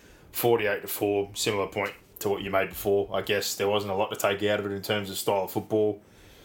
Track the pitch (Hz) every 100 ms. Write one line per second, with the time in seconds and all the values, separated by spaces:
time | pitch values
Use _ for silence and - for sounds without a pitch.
0 | - - - - 120 113 104 101 98 -
1 | 104 101 101 - 117 101 95 104 98 -
2 | - - 101 98 98 95 92 - 104 101
3 | 95 98 95 101 - - 101 104 101 95
4 | 107 107 104 98 104 104 101 98 92 104
5 | 95 95 - 98 92 110 95 110 107 101
6 | - - - -